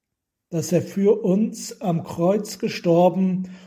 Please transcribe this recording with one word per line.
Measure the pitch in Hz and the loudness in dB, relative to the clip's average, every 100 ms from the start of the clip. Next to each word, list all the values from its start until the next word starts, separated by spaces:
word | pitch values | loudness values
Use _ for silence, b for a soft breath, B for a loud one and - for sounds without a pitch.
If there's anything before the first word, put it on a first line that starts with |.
| _ _ _ _ _ | _ _ _ _ _
dass | 165 156 | -6 0
er | 170 | 0
für | - 202 196 214 | 0 0 2 2
uns | 196 196 240 - - - | 2 0 0 -6 -14 -8
am | 202 165 | -2 -2
Kreuz | - - 175 214 202 - | -4 -2 0 0 -4 -6
gestorben | 220 - 175 170 180 180 190 185 - B | -6 -2 2 4 4 4 0 -2 -6 B